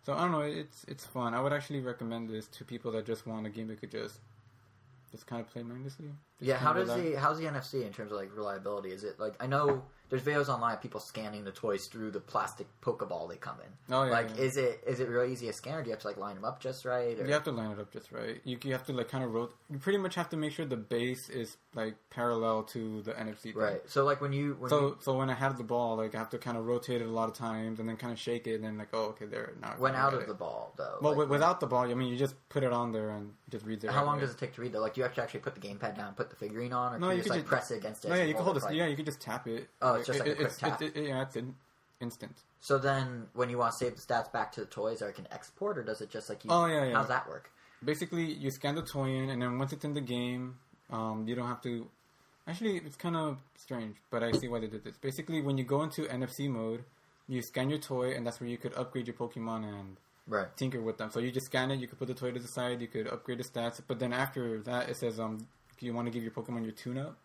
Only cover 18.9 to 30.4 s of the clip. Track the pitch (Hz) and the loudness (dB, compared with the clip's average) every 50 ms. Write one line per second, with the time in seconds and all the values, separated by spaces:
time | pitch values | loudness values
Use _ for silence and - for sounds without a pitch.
18.9 | 139 123 117 - - 135 131 120 110 113 120 120 - - _ - 147 139 - 190 | -2 -2 -2 -2 -2 -2 -2 0 0 0 0 -2 -6 -16 _ -10 -10 -4 2 2
19.9 | 196 202 190 180 175 180 170 - - 156 151 151 147 - 165 139 131 113 107 - | 2 4 2 0 0 -2 -2 -2 0 0 0 -2 0 -2 -2 -2 -2 -4 -2 0
20.9 | 123 117 120 127 127 127 - - - 127 113 110 - - _ _ - 117 110 110 | 0 2 2 2 0 -2 -6 -6 -4 -4 -4 -4 -8 -16 _ _ -4 -2 -2 -2
21.9 | 107 - _ _ - - 120 120 117 113 113 113 110 110 107 - - 120 110 110 | -4 -8 _ _ -4 0 2 4 4 4 4 4 4 4 2 -2 -4 -4 -4 -2
22.9 | 110 107 101 110 113 117 113 110 104 - - 113 107 107 110 104 98 - - - | -4 -4 -4 -4 -4 -4 -4 -6 -6 -8 -10 -6 0 2 2 2 2 0 -4 0
23.9 | - 143 139 143 143 139 143 139 139 139 143 147 139 - 127 127 147 147 143 143 | 4 4 6 6 4 4 2 0 2 2 2 0 0 -2 2 4 6 6 6 6
24.9 | 139 - - 139 135 131 131 131 127 117 135 135 131 123 120 110 120 120 120 113 | 2 0 0 2 4 4 4 2 2 4 4 2 2 2 -2 0 2 2 4 2
25.9 | 113 110 110 110 104 110 113 110 - 117 - 123 120 113 113 117 120 120 120 - | 2 0 0 0 0 -4 -4 -4 -4 -6 -4 -2 -2 -2 2 2 0 0 2 0
26.9 | 123 120 117 113 113 113 113 110 107 - 120 113 110 110 110 113 113 110 110 113 | 0 0 0 0 2 2 2 0 0 -2 -4 -2 -2 -2 -2 -4 -4 -2 -2 -4
27.9 | 113 110 123 120 117 110 - 123 120 120 117 113 113 107 107 110 107 107 107 - | -4 -4 -4 -6 -4 -4 -2 -2 -2 -2 0 -2 -2 -2 -2 -4 -4 -6 -6 -4
28.9 | - 113 110 107 107 - 110 104 110 117 113 117 117 - - 110 107 - 127 131 | -2 0 0 0 -2 -6 -8 -6 -4 -4 -6 -6 -8 -8 -6 -6 -2 4 4 4
29.9 | 131 131 135 139 131 123 - 110 101 92 | 4 6 4 4 4 4 -2 -2 -4 -4